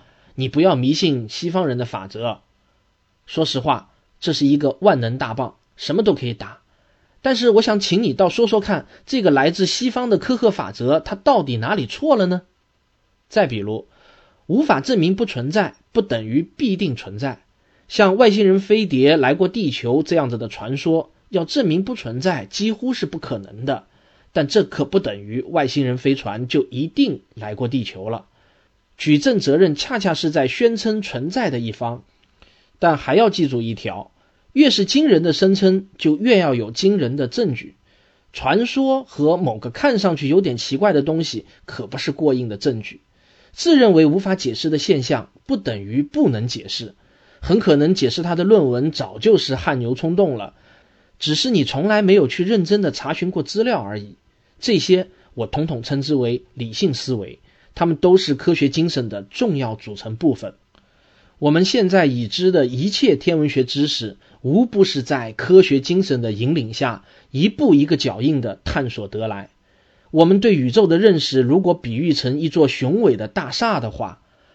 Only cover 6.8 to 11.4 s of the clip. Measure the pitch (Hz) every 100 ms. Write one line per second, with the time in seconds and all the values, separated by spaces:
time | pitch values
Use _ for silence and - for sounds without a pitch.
6.8 | _ _ _ _ 262 233 240 208 226 208
7.8 | - 180 220 123 180 233 226 214 208 175
8.8 | - - - 262 185 139 147 170 180 -
9.8 | 247 247 247 180 - 254 226 190 98 -
10.8 | 180 156 - 196 - 247